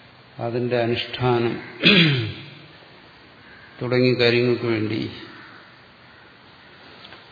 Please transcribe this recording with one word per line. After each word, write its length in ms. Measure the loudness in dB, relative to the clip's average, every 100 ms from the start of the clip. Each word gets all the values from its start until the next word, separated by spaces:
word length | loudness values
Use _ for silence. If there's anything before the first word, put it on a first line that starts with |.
| -20 -20 -20 -10
അതിന്റെ 380 | -6 -4 -2 0
അനുഷ്ഠാനം 760 | 0 -2 -6 -2 0 2 0 -4 -10 0 4 6 4 2 -4 -8 -16 -20 -20 -20 -20 -20 -20 -20 -20 -20 -20 -20 -20
തുടങ്ങിയ 400 | -10 -2 2 2
കാര്യങ്ങൾക്ക് 520 | 4 4 4 2 0 -2
വേണ്ടി 340 | -2 -2 -4 -6 -10 -18 -20 -20 -20 -20 -20 -20 -20 -20 -20 -20 -20 -20 -20 -20 -20 -20 -20 -20 -20 -20